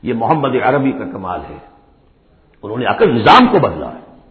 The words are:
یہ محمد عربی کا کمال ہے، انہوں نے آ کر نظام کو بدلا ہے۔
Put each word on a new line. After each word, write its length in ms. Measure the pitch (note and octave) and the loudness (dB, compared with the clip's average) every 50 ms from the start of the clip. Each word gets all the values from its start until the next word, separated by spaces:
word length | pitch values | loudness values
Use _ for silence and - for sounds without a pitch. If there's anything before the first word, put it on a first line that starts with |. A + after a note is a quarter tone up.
| - | -6
یہ 100 | - A#2+ | -6 -4
محمد 420 | A#2 A2+ A2 E3 D#3 C#3 C3+ B2 B2+ G#2+ | -4 -2 -2 -2 0 -2 -2 -2 0 0
عربی 280 | A2 C3+ D3 C3+ C3+ | 0 0 0 0 -2
کا 140 | - - G#2+ F2+ | -4 -4 -10 -10
کمال 280 | - G2+ F#2+ F#2 F2+ - - - | -10 -10 -10 -8 -10 -10 -10 -14
ہے، 80 | - - - - _ _ _ _ _ _ _ _ _ _ _ _ _ _ _ _ _ _ - | -18 -20 -20 -20 _ _ _ _ _ _ _ _ _ _ _ _ _ _ _ _ _ _ -12
انہوں 140 | G2+ - - | -10 -8 -4
نے 80 | B2 | -2
آ 80 | G2+ G2+ | -2 0
کر 140 | - A#3 F#3 | 2 2 2
نظام 400 | A#2+ A#2 G#2 A#2 - B3 B3+ - | 2 2 4 6 6 6 6 6
کو 120 | - F3+ | 4 2
بدلا 300 | C3+ G#2 D#2+ D#2 D2 A#1+ | 0 0 -4 -6 -10 -12
ہے۔ 300 | - - - - - - _ _ | -14 -16 -20 -20 -20 -20 _ _